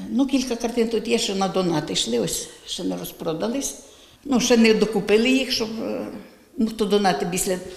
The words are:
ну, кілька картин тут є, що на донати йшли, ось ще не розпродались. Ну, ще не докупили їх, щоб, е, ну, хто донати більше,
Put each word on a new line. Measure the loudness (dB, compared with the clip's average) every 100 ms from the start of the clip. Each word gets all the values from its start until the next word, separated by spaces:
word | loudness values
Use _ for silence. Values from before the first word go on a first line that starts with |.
| -4
ну, | 0 2
кілька | 0 -2 -4
картин | -2 0 0
тут | 0 0
є, | -2
що | 0 0
на | 0
донати | 2 2 0 0
йшли, | -2 0 -2
ось | -2 -4 -8 -14 -12
ще | -6
не | -6 -6
розпродались. | -8 -8 -6 -4 -4 -4 -6 -8 -16 -20 -20 -16 -2
Ну, | 0
ще | 4 6
не | 6
докупили | 6 2 0 2 4 4
їх, | 2 0
щоб, | -4 -4 -6
е, | -6 -6 -8 -12 -16 -20 _ -4
ну, | -4
хто | -2 2
донати | 4 4 2 -2
більше, | -2 -2 -4 -6